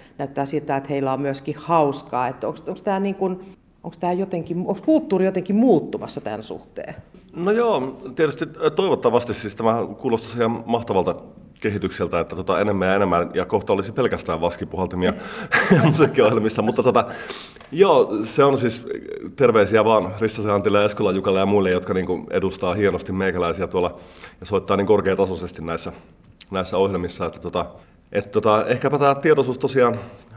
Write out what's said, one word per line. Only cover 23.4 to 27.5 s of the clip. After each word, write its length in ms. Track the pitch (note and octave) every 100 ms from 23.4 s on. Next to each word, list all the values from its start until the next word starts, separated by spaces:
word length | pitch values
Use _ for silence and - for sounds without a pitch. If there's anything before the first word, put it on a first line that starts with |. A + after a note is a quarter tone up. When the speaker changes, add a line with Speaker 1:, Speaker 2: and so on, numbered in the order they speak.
| E2+ E2 E2+
Speaker 2:
tuolla 300 | F#2 F2 - - - - -
ja 60 | -
soittaa 300 | G2 - G2
niin 100 | G2
korkeatasoisesti 760 | G#2 F#2+ F#2+ F#2+ F2 F2 -
näissä, 300 | E2 E2+ F#2 - - - _ - -
näissä 260 | F#2+ F2+ F#2
ohjelmissa, 500 | G2 F#2 F2 - E2+
että 140 | -
tota, 260 | F2